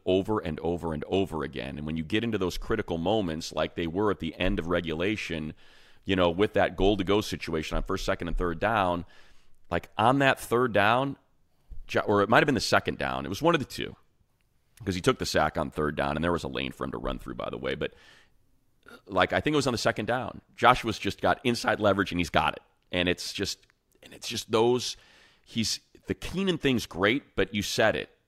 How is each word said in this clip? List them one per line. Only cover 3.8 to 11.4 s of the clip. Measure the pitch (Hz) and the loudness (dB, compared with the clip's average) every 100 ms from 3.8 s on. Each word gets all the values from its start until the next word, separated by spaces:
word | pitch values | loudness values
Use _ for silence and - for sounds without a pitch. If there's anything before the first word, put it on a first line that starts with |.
| 82 | -4
were | 87 107 | 0 0
at | 92 | -2
the | 82 - | -4 -2
end | 92 98 | 0 0
of | 82 | 0
regulation, | 87 82 78 95 110 - 82 78 - - - - - | 0 0 -2 -2 -2 -4 -6 -6 -10 -18 -20 -20 -8
you | - 92 | 0 4
know, | 87 | 4
with | 85 107 | 4 2
that | - 82 - | 4 2 4
goal | 92 104 | 4 4
to | |
go | 90 104 | 2 2
situation | - 76 - 80 78 80 | 0 -6 -4 -4 -2 -4
on | |
first, | - 95 | -2 -2
second, | - 98 85 | -2 -2 -2
and | - | -2
third | 90 82 | -2 0
down, | 101 113 92 87 85 - - - - - - | 0 2 2 0 -6 -16 -20 -20 -20 -20 -4
like, | 85 - - | -4 -2 2
on | 110 139 | 4 4
that | 135 - | 4 2
third | - 117 127 | 0 0 2
down, | 101 101 120 139 - _ _ | 4 4 4 0 -8 _ _